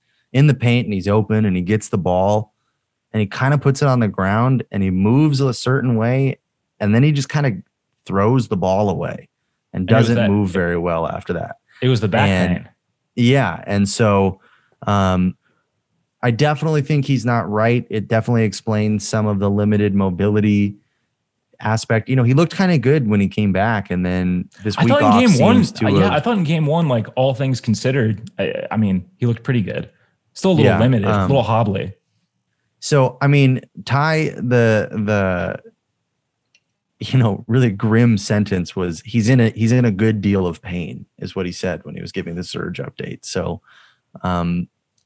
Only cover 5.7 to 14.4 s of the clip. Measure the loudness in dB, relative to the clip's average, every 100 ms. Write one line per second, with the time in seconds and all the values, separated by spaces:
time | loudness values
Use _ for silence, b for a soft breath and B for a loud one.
5.7 | 0 0 0 0 0 -2 -4 _ _ _
6.7 | _ 0 2 4 2 -2 -2 -2 -4 -10
7.7 | _ _ _ -6 0 2 2 0 -2 0
8.7 | 0 0 -2 -6 -10 -16 _ _ _ _
9.7 | -8 2 2 4 2 2 0 0 -2 -2
10.7 | -2 -2 -2 -4 -6 -8 -8 -8 -12 _
11.7 | b 0 0 0 0 2 2 0 -2 -6
12.7 | _ _ _ _ -2 2 2 0 -4 -4
13.7 | 0 0 2 2 4 2 -2